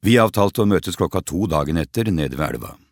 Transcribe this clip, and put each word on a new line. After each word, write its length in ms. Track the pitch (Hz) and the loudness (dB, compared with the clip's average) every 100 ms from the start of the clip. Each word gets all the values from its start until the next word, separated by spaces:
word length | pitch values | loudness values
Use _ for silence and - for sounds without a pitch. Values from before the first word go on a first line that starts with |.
Vi 140 | 101 120 | 4 4
avtalte 400 | 110 - 101 - | 4 2 0 2
å 80 | 104 | 2
møtes 300 | 95 87 87 | 2 0 -4
klokka 220 | 85 95 | -2 -2
to 220 | - 87 101 | -4 -4 -2
dagen 320 | 78 71 82 | -2 0 -2
etter 300 | 73 - 113 | -2 -2 -2
nede 240 | 87 71 65 | -2 -2 -4
ved 140 | 76 | -4
elva. 240 | 58 53 - _ | -6 -12 -20 _